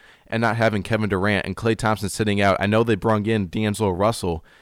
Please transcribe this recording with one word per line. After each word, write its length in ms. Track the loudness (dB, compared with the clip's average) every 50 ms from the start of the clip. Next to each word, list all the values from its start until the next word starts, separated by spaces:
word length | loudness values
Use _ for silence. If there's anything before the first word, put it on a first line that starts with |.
| _ -20 -20 _ _
and 140 | _ -4 -2
not 160 | 0 0 0
having 260 | 2 0 0 0 0
Kevin 280 | -2 -2 -2 -2 0 0
Durant 340 | 0 0 0 0 0 0 -2
and 100 | -4 -8
Klay 220 | -2 -2 -2 -2
Thompson 320 | 0 0 -2 -2 0 -4 -6
sitting 320 | -4 -2 0 0 2 2
out, 160 | 4 2 2 2
I 80 | 2
know 160 | 2 2 2
they 120 | 4 2 0
brung 320 | 0 2 0 0 0 0
in 220 | 0 0 0 -2 -2
D'Angelo 420 | -4 -2 -2 -2 0 0 0 0
Russell, 520 | 0 2 2 0 0 0 -2 -4 -4 -4 -8 -14 -20 -20